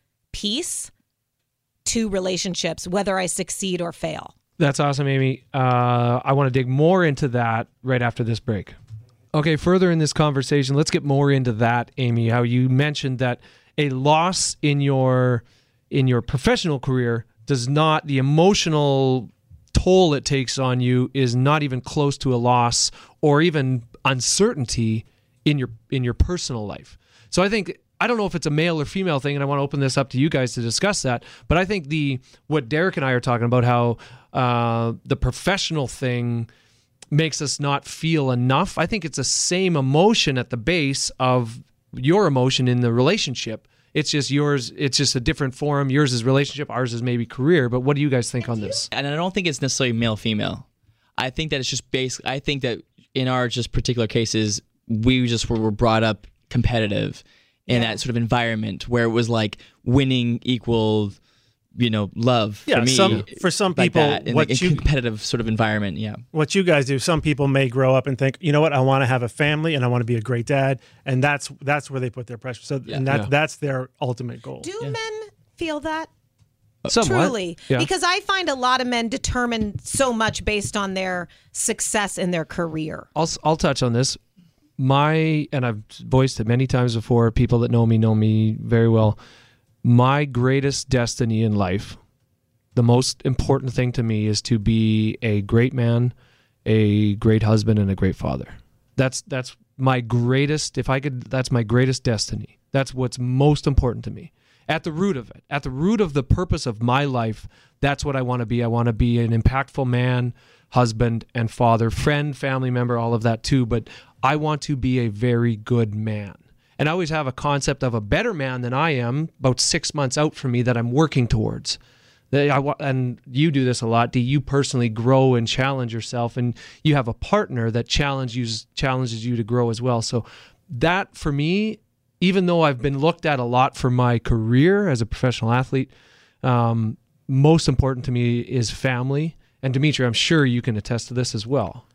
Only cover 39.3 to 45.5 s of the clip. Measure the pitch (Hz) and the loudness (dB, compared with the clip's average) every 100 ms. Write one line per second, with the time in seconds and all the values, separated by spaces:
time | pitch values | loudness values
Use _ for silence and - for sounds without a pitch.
39.3 | - - 180 190 156 131 147 202 226 151 | -2 0 0 2 2 2 4 4 4 2
40.3 | 127 117 120 110 175 139 131 - - 127 | -2 -4 -4 0 0 0 -2 -6 0 2
41.3 | 127 117 120 - _ _ - 131 196 180 | 2 0 -8 -20 _ _ -2 2 4 4
42.3 | 131 127 131 127 123 120 117 135 214 143 | 4 2 2 2 2 2 4 2 2 -2
43.3 | 120 113 110 _ _ _ 151 147 147 123 | -6 -8 -10 _ _ _ -4 -2 -2 0
44.3 | 143 147 143 117 - 143 - 139 135 117 | 0 2 0 -4 -4 -2 0 0 0 -2
45.3 | 151 135 | -2 -4